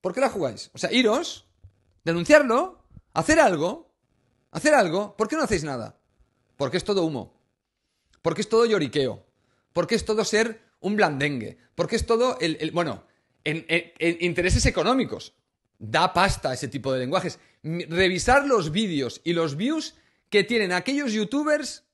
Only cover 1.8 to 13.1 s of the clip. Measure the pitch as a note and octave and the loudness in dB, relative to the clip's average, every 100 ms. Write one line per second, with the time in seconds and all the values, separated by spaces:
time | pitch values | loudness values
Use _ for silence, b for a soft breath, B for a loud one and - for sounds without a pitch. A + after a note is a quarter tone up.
1.8 | _ _ E3 E3+ F3 D4 C4+ A#3 F#4 E4+ | _ _ -4 -2 6 6 6 0 0 -10
2.8 | _ - _ - G#3+ D#4+ C4 E3 E3+ D4+ | _ -20 _ -4 2 4 4 2 -2 -4
3.8 | - _ _ _ _ _ _ - D4 D4 | -14 _ _ _ _ _ _ -2 4 4
4.8 | F#3 F3 G#3 - G#3+ D#4 C4+ G3 D3+ C3 | 4 0 -4 -4 -2 0 0 -2 -4 -8
5.8 | A2 _ _ _ _ _ _ _ C3+ F3 | -10 _ _ _ _ _ _ _ -2 -2
6.8 | - G3 E3 C3+ F#2+ _ _ _ _ _ | -2 0 0 -4 -10 _ _ _ _ _
7.8 | _ _ _ _ E3 E3 G#3+ A3 A#3 G#3 | _ _ _ _ -4 -4 0 2 4 2
8.8 | C#3 D3 C3 G#2 _ _ _ _ _ - | 0 0 -2 -4 _ _ _ _ _ -4
9.8 | E3+ A3+ - G#3+ G#3 G#3+ A#3 A3 _ _ | 0 -2 0 -2 0 0 0 -4 _ _
10.8 | F#3+ G#3+ F3+ C#3 D3 C3+ G#2+ - b - | -4 2 2 2 -4 -4 -8 -14 b -6
11.8 | E3 A3 - A3+ B3+ B3 E3 D#3 D#3 D#3+ | -2 -2 0 2 2 0 -4 -4 -4 -2
12.8 | E3 G2 _ | -2 -6 _